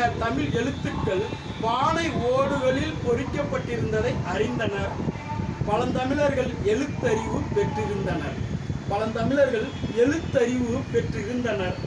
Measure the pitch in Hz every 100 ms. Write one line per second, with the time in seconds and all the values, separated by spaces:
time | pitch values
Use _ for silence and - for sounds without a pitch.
0 | 240 - 226 262 294 226 262 - 285 -
1 | - 190 220 - - - 220 247 294 320
2 | 330 247 240 262 277 277 262 269 311 -
3 | - 233 262 294 285 - - 233 220 214
4 | 240 - 226 - 226 240 214 202 - -
5 | - - - - - - - 214 247 254
6 | 262 294 285 269 233 151 196 233 285 -
7 | 240 226 233 220 - 208 202 214 214 196
8 | 190 160 147 - - - - - - 202
9 | 226 226 233 277 262 226 269 - - 214
10 | 254 330 - 269 240 254 240 254 - 233
11 | - 214 202 247 240 202 180 180